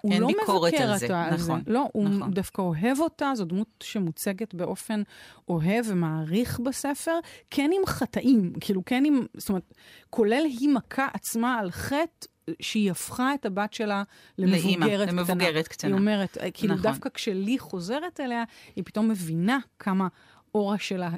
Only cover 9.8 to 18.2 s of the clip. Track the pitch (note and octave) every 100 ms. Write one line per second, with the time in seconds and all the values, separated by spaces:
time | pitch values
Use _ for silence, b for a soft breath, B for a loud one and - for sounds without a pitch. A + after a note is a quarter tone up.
9.8 | B B B - G#3 B3 D#4 A#3+ C#4+ B3+
10.8 | - - C4+ F#3+ - A3+ A#3+ A#3+ F#3 -
11.8 | - C#4 E4 _ - _ - - - A3
12.8 | G3+ E3+ - - C4 C#4+ G#3+ F#3+ G#3 -
13.8 | G#3+ G3+ G3+ B B B F#3 F#3 F3+ F3+
14.8 | - G3+ G3 F3 F3 F3+ F3+ D#3 D#3+ -
15.8 | G3 G3 G3+ G#3 F#3 - F#3 - G#3 F#3+
16.8 | G#3+ C4 - - - F#3+ G3+ C4+ - F#3
17.8 | F3 C#4 F4 -